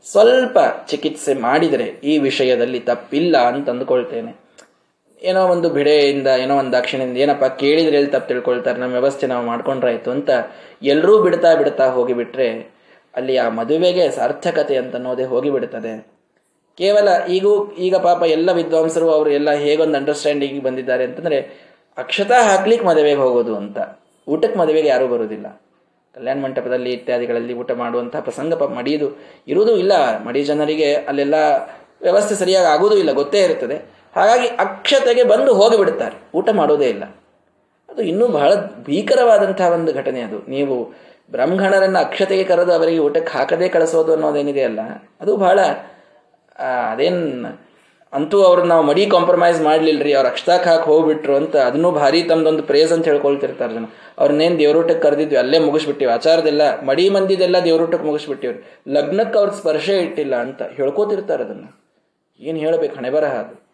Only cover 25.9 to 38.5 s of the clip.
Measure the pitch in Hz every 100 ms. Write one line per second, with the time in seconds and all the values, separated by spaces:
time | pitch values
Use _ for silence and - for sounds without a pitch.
25.9 | _ _ - 123 139 135 131 120 127 123
26.9 | 123 131 123 120 120 120 120 120 120 117
27.9 | 120 120 147 131 127 151 165 143 123 131
28.9 | 151 143 - - - - 160 214 208 185
29.9 | 180 127 107 113 131 143 151 151 156 147
30.9 | 147 143 139 139 156 151 135 - - _
31.9 | _ 185 196 208 196 185 190 170 151 202
32.9 | 208 165 131 143 202 180 - 120 147 -
33.9 | _ _ - 202 247 240 - 196 - -
34.9 | 269 262 240 214 226 277 202 226 220 180
35.9 | - 101 - - 165 220 214 147 147 131
36.9 | 101 85 - _ _ _ _ _ _ _
37.9 | - 196 185 240 156 143